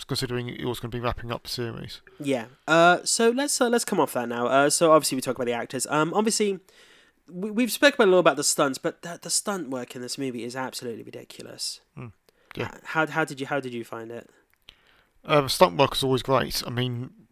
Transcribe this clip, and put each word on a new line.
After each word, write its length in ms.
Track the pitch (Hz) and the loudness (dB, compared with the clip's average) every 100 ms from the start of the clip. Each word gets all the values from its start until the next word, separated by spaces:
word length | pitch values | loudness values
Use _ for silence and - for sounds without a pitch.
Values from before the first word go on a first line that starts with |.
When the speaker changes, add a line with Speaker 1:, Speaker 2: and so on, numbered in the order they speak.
| - | -8
Speaker 1:
considering 400 | 123 127 123 123 | -6 -4 -4 -6
it 160 | - | -6
was 160 | 127 117 | -6 -6
gonna 100 | 117 | -6
be 100 | 120 | -4
wrapping 320 | 120 - 117 | -4 -4 -6
up 100 | 123 | -10
the 60 | - | -8
series. 500 | - 117 113 113 - - - | -8 -6 -8 -12 -14 -18 -8
Speaker 2:
Yeah. 280 | 143 127 110 - - | -4 -4 -4 -10 2
Uh, 340 | 165 170 180 | 6 6 6
so 260 | - - 233 | 2 2 2
let's, 300 | 240 285 - | 2 0 0
uh, 80 | 240 | 2
let's 160 | 233 | 2
come 160 | - 196 | 0 0
off 140 | - | 0
that 160 | 127 117 | 0 -4
now. 180 | 120 120 | -2 2
Uh, 220 | 135 143 | 4 4
so 240 | - 165 | 4 6
obviously 240 | 156 143 131 | 6 6 -2
we 40 | |
talk 140 | 135 123 | -2 -2
about 120 | 120 | -2
the 60 | |
actors. 320 | 117 117 131 - | -4 -4 -6 -2
Um, 240 | 151 160 | 2 2
obviously 460 | 170 220 - 208 190 - _ - _ _ _ - | 2 2 2 0 -2 -8 _ -20 _ _ _ -16
we, 220 | 180 214 | -10 -6
we've 200 | 214 240 | -2 -2
spoken 320 | - 294 277 | 4 4 6
a 20 | 208 | 6
little 140 | 180 | 8
about 180 | 165 143 | 6 4
the 60 | |
stunts, 340 | 143 - 143 131 | 2 2 0 0
but 240 | 170 - | -6 -6
the, 180 | 175 170 | -10 -12
the 80 | - | -4
stunt 400 | - - 196 131 | -4 -2 -6 -6
work 260 | 131 123 127 | -8 -8 -10
in 60 | |
this 160 | 123 - | -10 -6
movie 260 | 135 120 | -6 -6
is 120 | 117 131 | -8 -8
absolutely 480 | 127 - 123 113 | -8 -8 -10 -10
ridiculous. 800 | 110 120 120 - 117 120 - - _ - | -12 -16 -16 -16 -16 -12 -12 -12 _ -18
Speaker 1:
Mm, 160 | 120 - _ _ _ - | -18 -18 _ _ _ -10
yeah. 160 | 120 | -10
Speaker 2:
H-, 80 | - - | -10 -6
how, 220 | 160 156 | -2 -2
how 180 | 156 156 | -2 -4
did 140 | 135 | -6
you, 60 | 135 | -6
how 120 | 143 | -6
did 140 | 131 | -6
you 100 | 120 | -8
find 280 | 113 117 113 | -10 -12 -12
it? 180 | 117 - _ _ _ - _ _ _ _ _ | -14 -16 _ _ _ -20 _ _ _ _ _
Speaker 1:
Uh, 180 | - 151 | 0 0
the 80 | 135 | 2
stunt 280 | - 180 170 | 4 4 6
work 160 | 135 - | 2 2
is 80 | |
always 200 | 135 127 | 0 0
great. 400 | - 131 - - - | 2 0 0 -4 -6
I 60 | |
mean, 400 | 120 127 120 131 - _ | -4 -4 -6 -10 -14 _